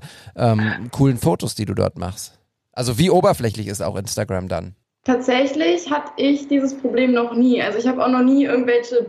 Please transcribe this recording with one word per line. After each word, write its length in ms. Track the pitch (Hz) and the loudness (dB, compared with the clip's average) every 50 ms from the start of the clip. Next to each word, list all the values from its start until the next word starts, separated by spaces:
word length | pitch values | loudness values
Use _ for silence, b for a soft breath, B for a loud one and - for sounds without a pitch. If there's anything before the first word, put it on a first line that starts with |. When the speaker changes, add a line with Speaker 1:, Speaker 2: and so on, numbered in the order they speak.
| B B B B B B B | B B B B B B B
Speaker 1:
ähm, 540 | - 123 117 110 107 107 - - - 110 - | 0 2 2 2 2 0 -2 -4 -6 -8 -6
coolen 260 | - - 135 135 123 | 0 2 2 2 2
Fotos, 380 | 110 - 165 175 - - - - | 2 0 0 0 0 -4 -6 -6
die 100 | - 104 | -6 -6
du 80 | 104 95 | -4 -2
dort 240 | 95 95 95 - | 0 -2 -2 -2
machst? 420 | - 90 90 98 - - - _ _ _ _ _ _ _ _ | -6 -8 -10 -10 -12 -14 -16 _ _ _ _ _ _ _ _
Also, 260 | _ - 120 123 113 | _ -6 -4 -2 0
wie 120 | 110 175 185 | 2 4 4
oberflächlich 580 | 160 180 185 196 170 - 120 107 101 110 101 | 4 4 4 4 2 2 -2 -4 -4 -4 -6
ist 140 | 98 101 101 | -8 -6 -6
auch 140 | 85 95 101 | -6 -6 -4
Instagram 520 | 95 101 - - 107 104 - 95 90 92 | -6 -8 -6 -6 -6 -4 -4 -4 -4 -4
dann? 280 | 90 90 82 90 90 - _ _ _ _ _ - | -4 -6 -6 -6 -10 -14 _ _ _ _ _ -2
Speaker 2:
Tatsächlich 880 | 254 240 247 - 254 247 254 277 277 311 311 330 339 349 339 - - | 0 0 0 0 0 2 2 2 0 0 0 0 0 0 0 -2 -4
hatte 180 | 294 294 - - - | -4 -6 -6 -6 -4
ich 300 | - 262 285 285 277 - | 0 0 2 0 0 0
dieses 280 | - 285 269 269 262 - | 0 0 0 0 -2 -2
Problem 360 | - - 240 220 247 254 254 247 | -4 -4 -2 0 2 2 2 2
noch 220 | 233 240 240 233 | 2 0 0 0
nie. 260 | 233 254 254 240 - | 2 4 4 4 2
Also, 160 | - 208 202 | 0 -2 -2
ich 80 | 233 240 | -2 -2
habe 160 | 254 254 - - | -2 0 0 0
auch 60 | 254 | 2
noch 140 | 254 247 247 | 2 4 4
nie 220 | 262 277 285 277 | 4 4 4 2
irgendwelche 580 | - 240 254 247 240 240 240 240 - 247 233 - | 2 2 0 2 2 2 2 0 0 0 0 -2